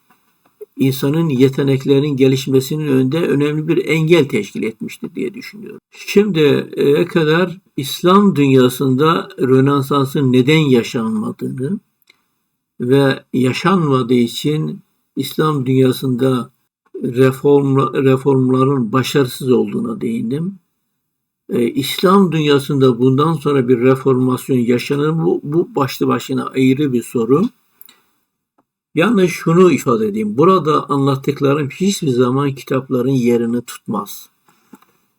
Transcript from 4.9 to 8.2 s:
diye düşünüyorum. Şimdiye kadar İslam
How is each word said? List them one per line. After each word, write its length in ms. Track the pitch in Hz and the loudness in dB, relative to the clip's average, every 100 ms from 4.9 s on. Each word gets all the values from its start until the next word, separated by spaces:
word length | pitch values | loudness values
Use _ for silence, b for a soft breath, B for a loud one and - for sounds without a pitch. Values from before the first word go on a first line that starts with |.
| - - | -12 -14
diye 200 | 165 - | -10 -10
düşünüyorum. 460 | - - 208 - - _ | -10 -18 -18 -18 -20 _
Şimdiye 1120 | - - 202 214 160 147 131 123 - 143 156 | -18 -2 0 2 2 2 2 -2 -2 0 2
kadar 540 | 170 170 151 165 180 175 _ - | 0 0 0 0 -2 -6 _ -10
İslam 600 | 135 - 175 196 | -10 -2 2 4